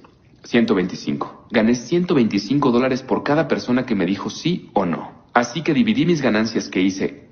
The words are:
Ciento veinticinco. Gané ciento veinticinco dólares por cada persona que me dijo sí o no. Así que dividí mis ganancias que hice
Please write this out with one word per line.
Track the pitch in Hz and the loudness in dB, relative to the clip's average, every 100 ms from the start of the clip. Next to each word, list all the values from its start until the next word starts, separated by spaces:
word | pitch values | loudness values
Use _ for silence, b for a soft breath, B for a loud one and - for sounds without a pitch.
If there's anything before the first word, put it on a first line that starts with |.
| - _ _ _ - | -20 _ _ _ 0
Ciento | 120 113 | 2 4
veinticinco. | 98 90 - - 71 - - - | 2 0 -4 -6 -6 -6 -12 -4
Gané | 113 110 123 | 2 2 2
ciento | - 175 180 156 | 0 0 2 2
veinticinco | 110 101 - 143 143 | 2 0 0 0 2
dólares | 120 131 127 | 2 2 -2
por | - 104 | -2 -4
cada | - 147 151 | 0 0 0
persona | 101 - 123 120 | -2 0 -2 0
que | |
me | 101 87 | -2 0
dijo | 98 - | -2 -6
sí | - 160 180 - | -4 -4 -4 -4
o | - 90 | -2 -2
no. | 80 - - _ | -4 -8 -18 _
Así | 120 120 170 | 0 0 -4
que | 160 | -2
dividí | 135 110 110 160 | 2 2 2 2
mis | 165 | 2
ganancias | 123 107 113 101 - | 2 0 0 -2 -4
que | 98 | 0
hice | 95 95 98 - - | 0 0 -4 -6 -6